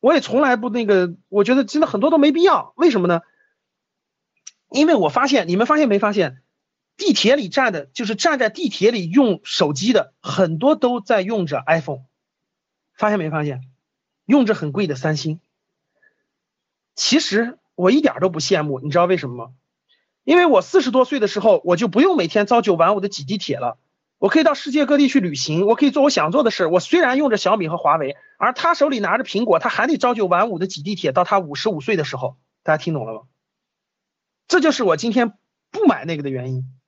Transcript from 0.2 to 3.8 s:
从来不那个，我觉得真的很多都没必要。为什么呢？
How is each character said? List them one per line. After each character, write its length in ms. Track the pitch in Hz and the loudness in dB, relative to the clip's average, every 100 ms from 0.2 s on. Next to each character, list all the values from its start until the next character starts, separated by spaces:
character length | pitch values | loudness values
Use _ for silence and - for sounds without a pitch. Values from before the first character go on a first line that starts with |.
从 200 | - 233 | 0 0
来 160 | 285 247 | 0 0
不 120 | 233 | -2
那 160 | 226 | -4
个， 300 | 220 196 180 170 _ | 0 2 0 -6 _
我 160 | 202 | -2
觉 100 | 202 | 2
得 100 | 262 | 2
真 160 | 247 302 | 0 0
的 60 | 311 | 0
很 140 | 202 | 0
多 100 | 269 | 2
都 80 | 320 | 4
没 140 | 285 | 4
必 100 | 294 | 4
要。 300 | 359 262 - - | 2 2 -4 0
为 140 | 330 | 2
什 100 | 220 | 2
么 80 | 175 | 0
呢？ 140 | 170 _ _ _ _ _ _ | 0 _ _ _ _ _ _